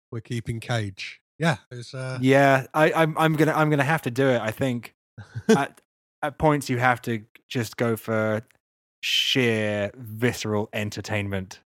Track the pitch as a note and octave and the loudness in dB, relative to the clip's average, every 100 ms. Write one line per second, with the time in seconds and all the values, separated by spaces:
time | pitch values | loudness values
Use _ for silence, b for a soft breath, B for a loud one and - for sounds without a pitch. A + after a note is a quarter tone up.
0 | _ A#2 - A#2+ - A#2 - A#2+ G2+ F#2+ | _ -12 -8 -6 -6 -8 -4 -4 -4 -8
1 | - - _ - E3 C#3 _ B2 A#2 C3 | -14 -16 _ -4 -2 -2 _ -18 -14 -12
2 | C3 B2+ C3 C3+ C#3 C3+ B2+ D#3 D#3+ D#3+ | -10 0 4 6 6 4 2 2 4 4
3 | D#3+ D#3+ D#3+ D3+ D#3 D#3 D#3 D3 C3+ F#3+ | 2 2 2 4 2 2 2 2 2 0
4 | C#3 A#2+ C#3 A#2+ A2 A2 C3+ A#2+ - _ | -2 0 2 2 -2 -2 -2 -4 -8 _
5 | _ - G#2 A2+ - E3+ C#3 - _ _ | _ -20 -14 -4 2 2 2 -8 _ _
6 | _ _ D3+ - D#3+ D3 - B2 B2+ A#2+ | _ _ -8 0 2 2 0 2 2 2
7 | - A2+ G#2+ _ - C3 A2 - A#2+ A2+ | -2 -6 -8 _ -8 -4 -4 -2 -2 -2
8 | - A2 A2 G#2+ - _ _ _ _ _ | -2 0 0 -2 -6 _ _ _ _ _
9 | - - - C3+ A#2+ A2 G#2+ G#2 G2+ C3 | -4 -2 0 0 2 0 0 -2 -4 -6
10 | A#2 G#2+ A#2+ - A2 G#2+ G#2+ A2 G#2 - | -14 -2 -2 -2 -2 -2 -2 -6 -6 -8
11 | - G#2+ G2+ G2 F#2 - _ | -6 -6 -4 -6 -8 -14 _